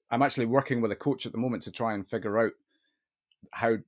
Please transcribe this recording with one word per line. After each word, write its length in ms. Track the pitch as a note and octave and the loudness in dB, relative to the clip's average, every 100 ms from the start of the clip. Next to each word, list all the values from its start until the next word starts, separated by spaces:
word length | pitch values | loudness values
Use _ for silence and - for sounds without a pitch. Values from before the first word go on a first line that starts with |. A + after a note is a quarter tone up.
| _ | _
I'm 100 | A#2+ | 2
actually 240 | C#3 C3 A#2 | 2 2 2
working 340 | C3+ C3 B2 | 2 2 0
with 100 | A2 | 0
a 60 | G2+ | 0
coach 280 | D3 C3+ | -2 -2
at 60 | - | -4
the 80 | A2+ | -4
moment 240 | B2+ G#2+ | -2 -4
to 60 | G#2 | -6
try 240 | - A2+ | -4 -4
and 100 | G#2 | -4
figure 320 | G2 A2 A2 G#2+ | -4 -4 0 2
out 140 | A2+ - _ _ _ _ _ _ _ _ - | 2 -2 _ _ _ _ _ _ _ _ -16
how 240 | - A#2 A2 | -2 0 0